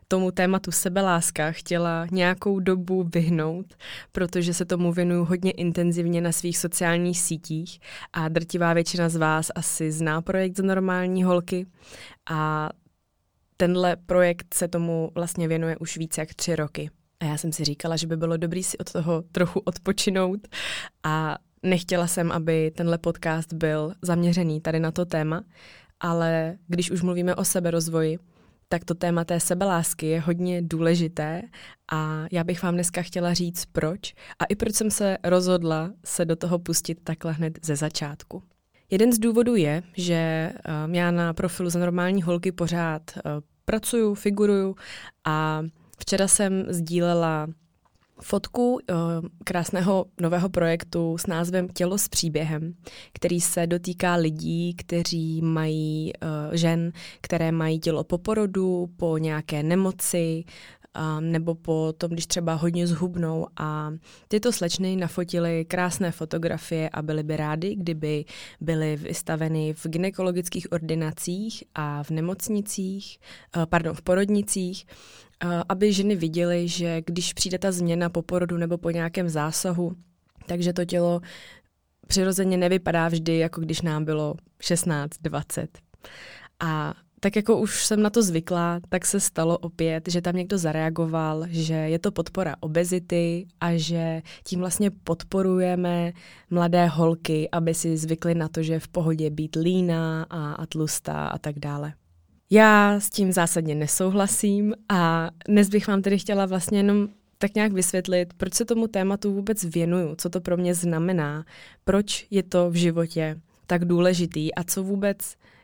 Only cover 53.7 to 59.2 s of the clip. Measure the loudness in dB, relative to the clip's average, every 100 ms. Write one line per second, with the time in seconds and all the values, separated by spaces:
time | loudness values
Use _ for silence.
53.7 | 0 -2 -2 0 2 2 0 -2 -2 -2
54.7 | -6 -4 -2 -2 -2 -2 0 0 0 0
55.7 | -2 -2 -2 -4 -6 -6 -6 -4 0 2
56.7 | 2 0 -6 -14 -16 -4 0 0 2 0
57.7 | 0 0 -2 -2 -4 0 0 0 0 0
58.7 | 0 -4 -4 -2 0